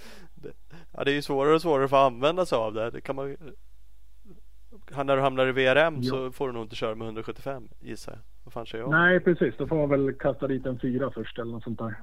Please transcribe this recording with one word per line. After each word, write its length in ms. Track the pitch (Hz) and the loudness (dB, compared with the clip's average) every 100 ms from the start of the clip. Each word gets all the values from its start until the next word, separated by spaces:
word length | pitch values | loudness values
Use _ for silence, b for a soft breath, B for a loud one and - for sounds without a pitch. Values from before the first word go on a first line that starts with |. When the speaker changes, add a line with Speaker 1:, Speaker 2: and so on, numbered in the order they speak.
| B B 175 - | B B -12 -12
Speaker 1:
Det, 160 | 147 - - 160 B | -12 -12 -12 -12 B
ja, 120 | - | -4
det 80 | 135 | 0
är 40 | 143 | 0
ju 60 | |
svårare 340 | 143 139 139 160 | 0 2 6 4
och 60 | |
svårare 220 | 165 143 | 6 4
att 60 | 135 | 6
få 60 | 135 | 6
använda 500 | 135 120 139 180 180 | 6 4 2 2 2
sig 120 | 127 | 2
av 160 | 110 | 0
det. 160 | 107 113 | 0 -2
Det 100 | 131 | -4
kan 140 | - 135 | -6 -6
man 120 | 139 | -6
ju, 80 | 139 - - - - - - - - - - - - - 107 - | -8 -12 -14 -14 -14 -14 -14 -14 -12 -12 -12 -12 -12 -12 -12 -8
han, 160 | 131 139 | -4 2
när 80 | 135 | 4
du 60 | |
hamnar 260 | 135 131 131 | 4 4 4
i 40 | |
V 140 | 127 131 | 4 6
R 100 | 131 | 6
M 220 | 165 147 | 6 2
Speaker 2:
Ja. 80 | 123 | -2
Speaker 1:
så 200 | 135 127 | -2 -4
får 160 | - 139 | -4 -4
du 60 | |
nog 100 | 120 | -2
inte 120 | 110 113 | -6 -4
köra 200 | 117 110 | -2 -2
med 120 | 113 | -6
hundrasjuttiofem, 640 | 110 110 110 - 135 107 - | -6 -6 -8 -8 -8 -10 -12
gissar 320 | 127 110 - | -10 -10 -10
jag. 80 | 110 - - | -12 -12 -12
Vad 100 | - | -10
fan 120 | - 113 | -10 -8
kör 140 | 113 | -6
jag? 100 | 120 | 2
Speaker 2:
Nej, 300 | 151 175 180 | 4 6 6
precis. 340 | 185 165 151 - | 4 4 2 0
Då 100 | 135 | 0
får 80 | 160 | 2
man 120 | 147 | 4
väl 240 | 139 135 | 4 2
kasta 340 | 135 147 131 135 | 0 0 0 0
dit 180 | 131 135 | -2 -2
en 140 | 123 | -2
fyra 320 | 135 127 139 | -2 0 -2
först 280 | - 110 - | -4 -6 -6
eller 120 | 117 | -6
något 120 | 117 | -6
sånt 160 | 120 113 | -6 -6
där. 160 | 113 110 | -6 -6